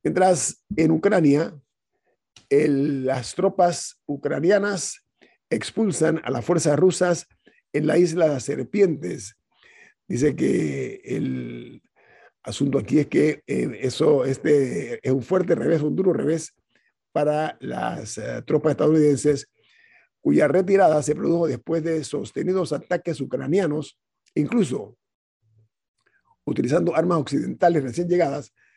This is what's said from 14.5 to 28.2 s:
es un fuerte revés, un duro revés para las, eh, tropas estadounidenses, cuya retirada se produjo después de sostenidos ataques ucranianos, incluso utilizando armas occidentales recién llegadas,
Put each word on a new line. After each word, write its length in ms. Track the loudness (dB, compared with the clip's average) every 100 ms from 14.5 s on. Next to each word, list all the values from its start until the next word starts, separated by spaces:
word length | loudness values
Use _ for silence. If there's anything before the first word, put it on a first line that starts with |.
| 2 2 -4 -8 -6
es 80 | -2
un 100 | -2
fuerte 340 | 0 -2 0 0
revés, 260 | 0 0
un 140 | 0 0
duro 160 | 0
revés 420 | 0 -2 -4 -6 _ _ _ _ _ _
para 460 | -2 0 0 -4 -6
las, 580 | -10 -6 -6 -6 -10 -10
eh, 220 | -10 -8 -2
tropas 240 | 0 2
estadounidenses, 800 | 2 2 4 4 4 2 0 -4 _ _ _ _ _ _ _
cuya 260 | 0 4 4
retirada 560 | 4 4 6 6 4
se 140 | 0 -2
produjo 320 | 0 2 0
después 340 | -2 -2 -2
de 220 | 0 -4
sostenidos 680 | -4 -8 -6 -4 -2 -2 -2
ataques 480 | -4 -4 -4 -4 -6
ucranianos, 800 | -6 -6 0 0 0 -4 -8 _ _ _ _ -4
incluso 600 | 0 0 0 -2 -8 _ _ _ _ _ _ _ _ _ _ _ _ _ _ _
utilizando 500 | -6 -4 0 0 2
armas 240 | 0 2 0
occidentales 640 | 0 -4 -4 0 2 2
recién 260 | -2 -4 0
llegadas, 460 | 0